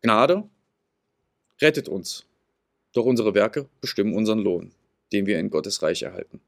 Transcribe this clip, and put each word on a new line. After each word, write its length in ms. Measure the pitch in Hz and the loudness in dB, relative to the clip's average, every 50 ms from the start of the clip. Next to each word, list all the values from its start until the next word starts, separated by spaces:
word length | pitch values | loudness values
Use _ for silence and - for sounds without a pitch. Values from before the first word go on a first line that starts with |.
| - | 2
Gnade 460 | 117 110 107 123 147 175 196 208 - _ _ _ _ _ _ _ _ _ _ _ _ _ _ _ _ _ _ _ _ _ _ | 2 4 4 6 4 4 0 -2 -10 _ _ _ _ _ _ _ _ _ _ _ _ _ _ _ _ _ _ _ _ _ _
rettet 280 | 143 151 151 156 - - | 2 4 4 2 -4 -6
uns, 360 | - 98 85 - - - - _ _ _ _ _ _ _ _ _ _ _ _ _ _ | -8 -8 -8 -10 -12 -14 -14 _ _ _ _ _ _ _ _ _ _ _ _ _ _
doch 120 | - 110 | 0 2
unsere 300 | 123 127 117 113 107 95 | 2 2 2 2 2 4
Werke 340 | 101 101 113 - - 139 - _ _ | 4 2 2 0 -4 -8 -8 _ _
bestimmen 340 | - 127 - - 101 107 85 | -12 -10 -2 -2 -2 0 0
unseren 240 | 98 110 107 107 110 | 0 0 0 0 0
Lohn, 340 | 101 98 90 85 85 - _ _ _ _ _ _ _ _ - | 0 0 -2 -2 -6 -10 _ _ _ _ _ _ _ _ -4
den 140 | 101 98 | -2 0
wir 120 | 98 104 82 | 0 -2 -2
in 120 | 98 101 | -2 -2
Gottes 320 | - 78 80 98 101 - - | -2 -2 -2 -2 -6 -2 -2
Reich 200 | 78 85 - - | -2 -2 -2 -6
erhalten. 380 | - 92 90 - _ _ - _ | -10 -10 -12 -14 _ _ -20 _